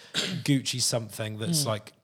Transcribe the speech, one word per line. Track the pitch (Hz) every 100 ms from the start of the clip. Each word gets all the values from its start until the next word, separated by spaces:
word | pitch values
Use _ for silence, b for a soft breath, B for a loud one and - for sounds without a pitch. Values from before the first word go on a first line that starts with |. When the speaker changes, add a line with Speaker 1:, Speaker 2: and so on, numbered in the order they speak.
Speaker 1:
<clears throat> | -
Gucci | - - 180 131 139 110 123
something | - 123 110 - 107 107
that's, | 113 165
Speaker 2:
Mm. | 131
Speaker 1:
like, | 104 - -